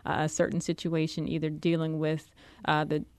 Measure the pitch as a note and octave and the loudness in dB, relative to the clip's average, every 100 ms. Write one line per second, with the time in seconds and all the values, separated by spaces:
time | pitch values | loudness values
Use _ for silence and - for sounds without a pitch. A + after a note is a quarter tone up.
0 | - - D#3 - - E3+ - E3 E3+ D#3+ | -2 0 0 2 0 0 -2 -4 -2 0
1 | D#3+ - D3+ D#3+ D#3 D#3 E3+ E3 D#3+ D#3+ | -2 -2 -2 -2 -2 0 0 2 0 0
2 | D#3 D#3 - - - - - D3+ D#3 D3+ | 0 -2 -6 -20 -20 -6 0 2 2 0
3 | - | -2